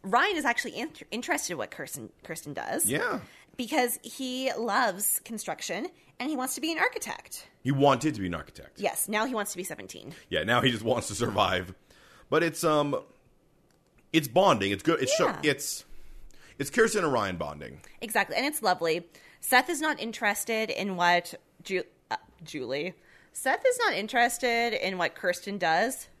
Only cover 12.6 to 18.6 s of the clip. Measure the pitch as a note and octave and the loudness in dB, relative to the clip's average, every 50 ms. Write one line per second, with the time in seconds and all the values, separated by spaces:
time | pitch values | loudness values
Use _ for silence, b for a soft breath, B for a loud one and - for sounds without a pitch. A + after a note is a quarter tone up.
12.6 | - E3 D#3 D3 C#3+ C#3+ C#3 G#2+ - - - _ _ _ _ _ _ _ _ _ | 2 4 4 4 4 2 0 -4 -6 -10 -20 _ _ _ _ _ _ _ _ _
13.6 | _ _ _ _ _ _ _ _ _ _ - D#3+ D3+ B2+ A2+ E3+ G3 G3 D3+ G#2+ | _ _ _ _ _ _ _ _ _ _ 2 2 2 4 4 6 6 6 6 6
14.6 | G2 G2 G2+ G2 - D#3 E3 - - - C#5+ E5 - - - - - D3+ C#3 - | 4 0 0 2 2 2 2 2 2 2 2 4 2 2 0 0 0 0 0 0
15.6 | - - - - - - b b b b b b b b b b b b b b | -2 -8 -8 -8 -10 -14 b b b b b b b b b b b b b b
16.6 | C#3+ - - B3 A3+ A3 A3 G#3 F3+ D#3 C3+ A#2 G#2 F#2+ F2+ E2 E2 D2 D2 D2 | -6 -2 4 4 4 4 4 2 2 2 2 2 2 0 -2 -4 -6 -6 -6 -10
17.6 | D2 A1+ C2+ - - B B B - A3 - A3 G2 - - - B3+ C#4+ D4 - | -12 -14 -14 -16 -18 B B B -10 -2 0 0 0 0 -2 -2 -2 -2 -2 0